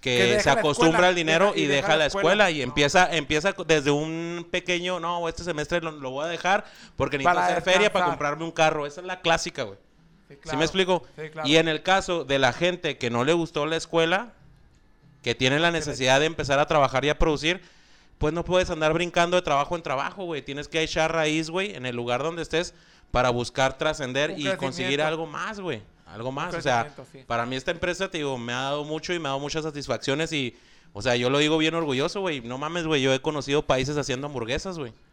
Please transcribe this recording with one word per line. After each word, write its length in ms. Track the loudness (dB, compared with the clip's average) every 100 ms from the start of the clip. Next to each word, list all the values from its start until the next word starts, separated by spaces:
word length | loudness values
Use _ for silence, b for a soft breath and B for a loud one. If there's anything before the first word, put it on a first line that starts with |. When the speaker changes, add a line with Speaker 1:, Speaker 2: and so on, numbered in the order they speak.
Speaker 1:
que 140 | 0 2
Speaker 2:
Que 60 | 4
deja 180 | 4
Speaker 1:
se 60 | 4
Speaker 2:
la 60 | 4
Speaker 1:
acostumbra 300 | 2 4 4
Speaker 2:
escuela, 160 | 6 4
Speaker 1:
al 60 | 4
dinero 300 | 2 4 4
Speaker 2:
deja, 100 | 2
y 40 |
Speaker 1:
y 20 | 2
Speaker 2:
deja 80 | 2
Speaker 1:
deja 120 | 2
Speaker 2:
la 80 | 2
Speaker 1:
la 80 | 2
Speaker 2:
escuela. 220 | 2 2 4 4
Speaker 1:
escuela 60 |
y 60 | 2
Speaker 2:
No. 60 |
Speaker 1:
empieza, 520 | -2 0 4 6 4 2
empieza 380 | 0 0 0
co-, 100 | -2
desde 260 | 2 4 4
un 560 | 2 0 -4 -6 -8 -6
pequeño, 480 | -6 -2 -2 -2 -4
"No, 280 | -4 -4 -4
este 160 | -6
semestre 380 | -6 -4 -2 -2
lo, 100 | -4
lo 200 | -8 -8
voy 140 | -6 -6
a 20 |
dejar 380 | -4 0 0 0 B B -4
porque 220 | -2 2
necesito 160 | 2 2
Speaker 2:
Para 120 | 2
Speaker 1:
hacer 160 | 0
feria 100 | 2
para 100 | 4 4 2 0
Speaker 2:
descansar. 40 |
Speaker 1:
comprarme 320 | 0 -4 -4 -6
un 60 |
carro". 340 | 2 2 2 -6
Esa 160 | -8
es 60 | -10
la 140 | -4
clásica, 420 | 2 2 0 -6
güey. 140 | -8 -10 _ _ _ _ _
Speaker 2:
Sí, 60 | -20
Speaker 1:
¿Sí 40 |
Speaker 2:
claro. 160 | -6 0
Speaker 1:
me 60 | 0
explico? 380 | 2 2 2 0 -14
Speaker 2:
Sí, 120 | -12
claro. 180 | -6 4
Speaker 1:
Y 80 | 4
en 100 | 4
el 140 | 0
caso 440 | 2 2 2 -4 0
de 120 | 2
la 160 | 2
gente 440 | 2 -2 0 -6 -4
que 100 | -2
no 140 | 0
le 100 | 2
gustó 320 | 2 0 -2 -2
la 100 | -4
escuela, 580 | -2 0 2 0 -2 -16 -20 -20 -20 _ _ _ -20 _
que 100 | -6 0
tiene 220 | 2 2
la 100 | 2
Speaker 2:
Que 20 |
le 60 | 0
Speaker 1:
necesidad 400 | -4 -2 2 4
de 80 | 2
empezar 320 | -2 0 0
a 80 | 4
trabajar 360 | 4 4 2
y 60 | 0
a 80 | 2
producir, 440 | 2 2 0 -4 b b b b b _
pues 140 | -4
no 120 | -2 0
puedes 240 | 0 0
andar 240 | 0 2
brincando 420 | 2 0 2 2 2
de 60 |
trabajo 340 | 2 0 0 -4
en 60 |
trabajo, 440 | -4 -4 -4 -8 -8
güey. 180 | -8
Tienes 240 | -8 -10 -4
que 140 | -2
echar 280 | -2 0 0
raíz, 380 | 2 0 0 -2
güey, 260 | -4 -4 -6
en 120 | -6
el 80 | -4
lugar 260 | -2 -2
donde 220 | -2 -6
estés 320 | -4 -4 -4 b b b b
para 220 | 0 2
buscar 460 | 2 -2 0 0 0
trascender 520 | -4 -2 -4 -2 -2
Speaker 2:
Un 80 | -2
Speaker 1:
y 40 |
conseguir 160 | -4 -2
Speaker 2:
crecimiento. 480 | -4 -4 -2 0 0
Speaker 1:
algo 180 | -2 -6
más, 340 | -8 -8 -8
güey. 220 | -8 -8 -10 _ -18
Algo 220 | -10 -8
Speaker 2:
Un 60 | -6
Speaker 1:
más, 180 | -6 -4
o 60 |
sea, 220 | 0 0 -2
Speaker 2:
crecimiento, 200 | -10 -20
sí. 120 | -20 -4
Speaker 1:
para 180 | -4 -2
mí 120 | -4
esta 140 | -4
empresa, 380 | -4 -4 -2 -4
te 100 | -4
digo, 180 | -4 -4
me 160 | -4
ha 80 | -4
dado 240 | -4 -4 -4
mucho 280 | -8 -4
y 60 | -4
me 80 | -2
ha 40 |
dado 80 | -4
muchas 220 | -4 -6
satisfacciones 680 | -6 -8 -6 -4 -2 -2 -2
y, 260 | -2 -4 b b b b
o 80 | -6
sea, 140 | 0 2
yo 120 | 2
lo 80 | 4
digo 180 | 4 4
bien 180 | 2 0
orgulloso, 460 | -2 0 -2 -2
güey. 180 | -4 -4
No 160 | -8 -8
mames, 280 | -6 -4 0
güey, 140 | 2
yo 120 | 4
he 80 | 2
conocido 440 | 0 -4 0 -2 2
países 320 | 0 0 -4
haciendo 300 | -4 -6 -6
hamburguesas, 500 | -8 -4 -6 -6 -10
güey. 140 | -10 -14 _